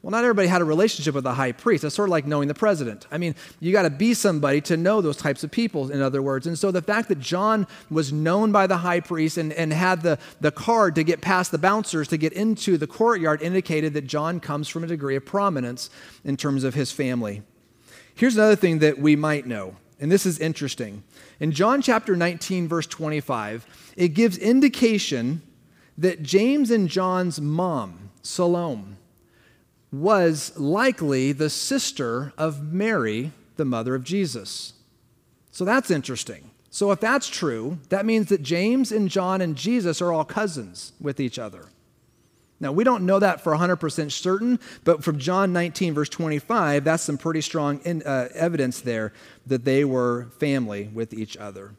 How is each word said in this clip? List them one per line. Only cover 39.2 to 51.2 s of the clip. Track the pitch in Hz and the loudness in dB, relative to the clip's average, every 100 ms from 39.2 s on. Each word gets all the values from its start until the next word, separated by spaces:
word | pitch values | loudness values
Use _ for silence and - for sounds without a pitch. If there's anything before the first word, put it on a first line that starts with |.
| 180 190 | 0 0
and | 175 139 | -2 -2
Jesus | 160 247 175 156 | 0 0 0 0
are | 175 | 0
all | 160 | 0
cousins | 151 - 214 147 98 87 - _ | -2 -2 -4 -4 -12 -16 -18 _
with | 143 135 | -6 -4
each | 127 127 | -4 -6
other. | 107 90 - _ _ _ _ _ _ _ _ _ | -12 -14 -20 _ _ _ _ _ _ _ _ _
Now, | 147 | -2
we | 156 | 2
don't | 240 240 180 | 2 2 2
know | 196 | 4
that | 196 160 | 4 2
for | 170 | 0
a | 156 | 2
hundred | 175 180 | 2 0
percent | 160 - 147 | -2 -4 -6
certain, | - 185 190 233 240 - - - | -4 -2 0 0 0 -2 -2 2
but | 160 | 2
from | 156 147 | 0 -2
John | 135 185 196 | 0 2 2
nineteen, | 175 175 - 180 | 2 -2 -2 -2
verse | 147 147 | 0 -4
twenty-five, | - 160 147 - 233 156 143 | -4 -2 -2 0 0 2 2
that's | 143 160 | 2 0
some | - 143 | -2 -4
pretty | 165 156 | -2 -2
strong | 147 165 143 143 | -2 -2 -2 -2
in-, | 170 165 | -4 -4
uh, | 147 135 127 - | -2 -2 -4 -2
evidence | 170 165 131 123 | -2 0 -2 -2
there | 127 113 107 - - - - | -4 -4 -4 -8 -20 -20 -4
that | 131 131 | -2 2
they | 135 | 2
were | 143 127 123 120 120 - | 2 2 0 -2 -6 -4
family | 151 135 113 101 104 | -2 0 -2 -6 -8
with | 110 113 | -8 -8
each | 107 | -8